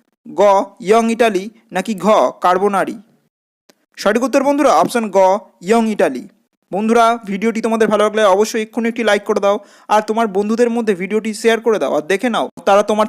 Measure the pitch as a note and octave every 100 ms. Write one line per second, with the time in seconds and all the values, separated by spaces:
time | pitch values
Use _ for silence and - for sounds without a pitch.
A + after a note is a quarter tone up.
0 | _ _ - D#3 G3+ G3 - - F3 A3
1 | A3+ A3+ A#3 F#3 G3+ - _ F3+ F#3+ G3
2 | F3+ G#3 B2+ - F#3 F#3 G3+ G3 D#3+ -
3 | - _ _ _ _ _ _ _ _ -
4 | G3 A3 B3 C#4 C4+ C#4+ C#4+ D3 F3+ A#3+
5 | A3 F#3+ F#3 G3+ G3+ _ F3 A3+ A3 G3+
6 | F3+ B2+ - _ _ _ _ F3 A3 A#3
7 | A3+ A#3 G#3 G3 A3 A3 A3+ A3+ G#3+ G#3+
8 | G#3+ G#3 G#3 F#3+ A3 A#3 G#3+ - A3+ A3+
9 | A3 G#3 G#3 G#3 G3+ G#3 - _ - G#3+
10 | G#3+ A3 A3+ F#3+ G#3 A3+ A#3+ A#3 A3 F3+
11 | F#3 G#3+ A3 G#3+ A3+ A3+ A#3 G#3 C3+ D3+
12 | D3+ F#3+ B3 G3+ C3 - - G3+ G#3 G#3+